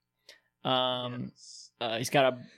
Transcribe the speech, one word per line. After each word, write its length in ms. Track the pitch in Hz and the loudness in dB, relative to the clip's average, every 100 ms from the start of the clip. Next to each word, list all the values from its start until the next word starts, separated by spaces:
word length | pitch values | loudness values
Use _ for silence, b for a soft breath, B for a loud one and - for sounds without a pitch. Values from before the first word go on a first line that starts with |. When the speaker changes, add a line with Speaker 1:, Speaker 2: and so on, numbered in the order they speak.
| _ _ B B B _ | _ _ B B B _
Speaker 1:
Um, 600 | 131 127 127 127 123 123 | 0 2 2 -2 -4 -6
Speaker 2:
Yes. 460 | 127 - - - - - | -10 -12 -20 -20 -18 -8
Speaker 1:
uh, 180 | 120 110 | -4 -4
he's 120 | 123 | 0
got 220 | 147 131 | 4 4
a 60 | 123 - | 2 -10